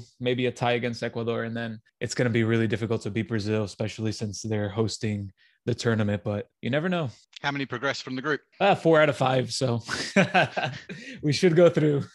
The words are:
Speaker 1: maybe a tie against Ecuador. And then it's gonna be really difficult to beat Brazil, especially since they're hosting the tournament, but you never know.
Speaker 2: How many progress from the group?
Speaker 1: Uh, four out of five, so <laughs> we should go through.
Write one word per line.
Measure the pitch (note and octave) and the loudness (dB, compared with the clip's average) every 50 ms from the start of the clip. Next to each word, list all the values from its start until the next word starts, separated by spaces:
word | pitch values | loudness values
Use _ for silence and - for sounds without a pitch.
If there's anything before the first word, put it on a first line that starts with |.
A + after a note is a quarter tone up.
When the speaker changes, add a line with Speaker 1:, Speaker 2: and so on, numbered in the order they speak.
| A#2 - _ _ | -2 -8 _ _
Speaker 1:
maybe | A#2+ B2 B2 B2 B2+ | -2 -2 0 0 0
a | B2 A#2+ | -2 0
tie | - C3 A#2+ A#2+ | 0 0 0 2
against | A#2+ A#2 A#2+ A#2 - - | 0 0 -2 -4 -4 -6
Ecuador. | A#2 - A#2 A#2 A2+ A#2 A2+ A2+ | -6 -4 -4 -4 -2 -2 -2 -4
And | A2+ A2+ | -4 -6
then | A#2 A#2 A#2 A2+ A2 - _ _ _ | -6 -6 -8 -8 -12 -14 _ _ _
it's | - A#2 - | -8 -4 -2
gonna | - C3 B2 | 0 0 2
be | A2+ A#2 A2+ | 2 2 2
really | A2 A#2 A2+ A2+ A2 | 4 4 2 2 2
difficult | A#2 G#2 A#2 G2+ A2+ G#2+ - | 0 -2 -2 -2 -2 -2 -4
to | A2 | -4
beat | G2+ A2+ G#2+ - | -4 -4 -4 -2
Brazil, | A#2 A2 G2 G#2+ G#2+ A2 G#2+ | -2 -4 -2 0 0 -2 -2
especially | F#2+ - - A2+ G#2+ - - A2 A2 G#2 | -4 -4 -6 -6 -6 -6 -4 -4 -4 -4
since | - A#2 G#2+ G2 - - | -4 -6 -8 -8 -8 -6
they're | A2 A2 G#2+ G#2 G2+ | -4 -4 -2 -2 -2
hosting | F#2 G#2+ A2 G#2 - - - A2 G#2+ G2+ G2+ G2 - _ _ _ _ _ _ | 0 0 0 0 -2 -4 -4 -4 -4 -4 -6 -10 -14 _ _ _ _ _ _
the | - A#2 | -4 -4
tournament, | - - A#2+ A2+ G#2+ A2 G#2 G#2 G2+ - | 0 0 0 2 2 2 0 0 -2 -2
but | A2 G#2 G#2 G2 - _ _ | -4 -4 -4 -6 -10 _ _
you | - A#2+ | -6 -2
never | B2 D3 D#3 F#3 | -2 -2 -2 -2
know. | F#3 F3 D#3+ B2 - - _ _ _ - | -2 -2 -4 -4 -6 -12 _ _ _ -6
Speaker 2:
How | - C#3+ C#3 | -6 -4 -4
many | C#3+ C3+ | -4 -4
progress | - - A#2+ A#2 C#3 C3+ - | -6 -6 -4 -2 -2 -4 -4
from | - C#3 B2+ | -6 -8 -8
the | C3 B2+ | -6 -2
group? | D3+ D3 C3 - _ _ _ | -2 -4 -4 -4 _ _ _
Speaker 1:
Uh, | F#3 G3+ F#3+ | 2 4 4
four | - - E3 D#3+ D3+ | 4 4 6 6 6
out | D#3 D3+ | 6 4
of | C3+ | 4
five, | - C#3+ C3 C3 C3 A#2+ A#2 - | 2 2 2 2 2 0 -2 -2
so | - C3+ B2+ A#2+ A#2 - - - - - - - G3+ F3 - - F#3 D#3 - | -2 0 0 0 -2 -2 -4 -6 -6 -6 0 2 4 4 4 4 2 2 2
<laughs> | - - E3 C#3+ C3 - - - G3+ - A#3+ C4+ C4 F3+ - | 0 -4 -4 -4 -6 -10 -14 -16 -16 -16 -14 -16 -14 -6 -2
we | D3+ C#3 | -2 0
should | - - F#3 D#3+ | 4 4 4 6
go | E3 F3 E3+ | 8 8 6
through. | E3+ - D#3 D3+ D3 C#3+ - - - | 6 6 4 2 2 0 -2 -6 -10